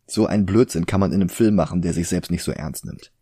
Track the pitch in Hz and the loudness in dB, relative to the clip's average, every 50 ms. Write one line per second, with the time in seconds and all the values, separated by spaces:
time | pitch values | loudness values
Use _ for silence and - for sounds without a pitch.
0 | _ - - 107 110 - - 107 98 92 98 113 127 - - 85 85 - 104 98 | _ -6 0 0 0 2 2 2 2 4 4 4 4 2 0 -4 -2 0 0 0
1 | 98 85 - 98 95 85 - - 113 107 107 90 85 - 87 90 85 85 80 85 | 2 2 2 0 0 0 2 2 2 4 4 2 2 0 0 -2 -2 -2 -2 -2
2 | 85 - 92 87 - - 87 85 - - - - 78 73 - - - - - - | -2 -2 -2 -2 -2 -2 -4 -4 -4 -6 -6 -6 -8 -10 -10 -10 -12 -14 -14 -14
3 | - - _ _ | -18 -20 _ _